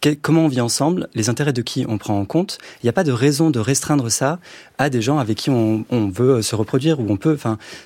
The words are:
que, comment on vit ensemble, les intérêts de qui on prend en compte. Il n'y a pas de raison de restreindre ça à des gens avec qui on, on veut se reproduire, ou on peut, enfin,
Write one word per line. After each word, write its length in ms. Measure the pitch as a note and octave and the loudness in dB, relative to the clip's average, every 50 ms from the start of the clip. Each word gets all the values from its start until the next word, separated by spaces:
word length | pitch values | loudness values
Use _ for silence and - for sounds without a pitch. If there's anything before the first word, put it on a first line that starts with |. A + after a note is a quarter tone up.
que, 80 | - D3 | 0 0
comment 360 | D3 - - - D#3+ E3 D#3+ | 0 0 0 2 2 4 4
on 20 | D3+ | 2
vit 140 | B2+ B2 | 2 0
ensemble, 480 | A#2+ A#2 - - C#3+ D#3 F3+ F3+ - - - | -2 0 0 0 0 0 0 -2 -4 -6 -4
les 120 | A2 G#2+ B2 | -2 -2 0
intérêts 260 | A#2 - D3 D3 C3 | 0 0 0 -2 -2
de 100 | B2 A2+ | -2 -4
qui 200 | - - C3+ B2 - | -4 -4 -4 -4 -2
on 80 | A2 G2+ | -4 -4
prend 220 | - - G#2+ G2+ | -4 -2 -2 -2
en 60 | G2+ | -2
compte. 340 | - - D#3+ F#3+ - - - - - - - - | 0 0 -2 -2 -2 -6 -14 -16 -20 -10 -4 -2
Il 20 | |
n'y 40 | A#2 | -2
a 40 | A2+ | 0
pas 100 | F#3+ F#3 | 0 0
de 80 | D3 | 0
raison 380 | B2 G#2+ C3 D3 C#3+ C#3+ E3 D#3+ | 0 2 2 2 2 4 2 2
de 100 | C3+ A#2 | 2 2
restreindre 520 | G#2 B2 C#3 - - - D3+ C#3+ B2 A2+ | 0 0 0 -2 0 0 0 0 0 0
ça 260 | - - C3 C#3 E3+ F3+ - - - - - - _ - | -2 0 0 -2 -2 -4 -8 -16 -20 -20 -20 -12 _ -2
à 140 | C3 D3+ | -2 0
des 100 | B2+ A#2 | 0 0
gens 160 | G#2+ B2+ D3+ D3+ | 0 0 0 0
avec 220 | B2 G#2 A2 - | 0 0 -2 -2
qui 100 | - D3+ | 0 0
on, 360 | C3+ A#2+ A2+ A2 A2 G#2+ A2 - | 2 2 4 2 2 0 -2 -2
on 200 | B2 A#2+ G#2 G2 | -2 0 0 0
veut 340 | F#2 A#2 B2 C3 C3+ A2+ G#2 | 0 2 2 4 4 2 0
se 120 | - A#2 | -2 -2
reproduire, 440 | G#2 A2 - - C3 C3 D#3+ D#3+ C3+ | -2 -2 0 0 0 2 2 0 0
ou 80 | A2+ G2+ | 0 0
on 80 | G#2 G2 | 0 0
peut, 160 | - D#3+ D#3 | 2 0 0
enfin, 240 | C#3+ - A#2 A2 - - - - - - | 0 -2 -4 -4 -4 -8 -14 -20 -16 -10